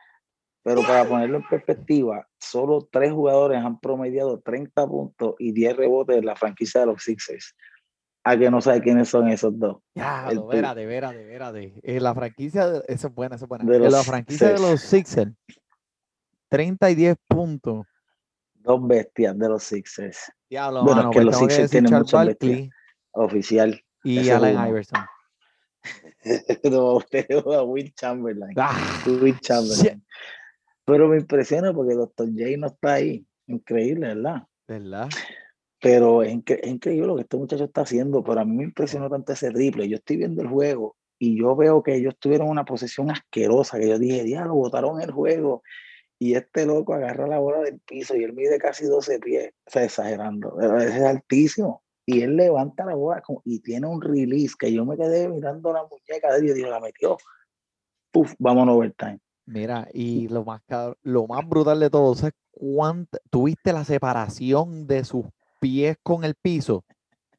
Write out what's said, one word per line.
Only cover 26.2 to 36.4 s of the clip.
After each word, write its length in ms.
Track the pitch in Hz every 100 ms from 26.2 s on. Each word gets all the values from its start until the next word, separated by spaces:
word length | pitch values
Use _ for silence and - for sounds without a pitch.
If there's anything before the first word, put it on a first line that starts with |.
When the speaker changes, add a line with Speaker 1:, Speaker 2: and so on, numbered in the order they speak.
| 113 117 - 123
Speaker 1:
No, 340 | 143 131 127 123 -
tengo 440 | 135 131 143 135
a 80 | 147
Will 320 | 123 135 143
Chamberlain. 600 | - 123 123 117 104 98 98
Speaker 2:
Ah, 440 | 139 - - - 127
Speaker 1:
Will 320 | 127 135 131
Chamberlain. 380 | - 120 110 107 214 -
Speaker 2:
shit. 40 | _ - - - - _ _ _
Speaker 1:
Pero 240 | - 143 156
me 100 | 156
impresiona 540 | 143 143 123 156 190
porque 220 | 165 123
doctor 320 | 120 117 - 117
J 160 | 110 120 143
no 80 | 147
está 260 | - 143
ahí. 300 | 139 151 220 - _ -
Increíble, 600 | 120 - 117 120 165 131
¿verdad? 340 | 107 135 226 - _ -
Speaker 2:
¿Verdad? 400 | 110 98 98 135 - - - - _ _ _
Speaker 1:
Pero 420 | 123 123 117 117
es 100 | 110
incre-, 280 | 117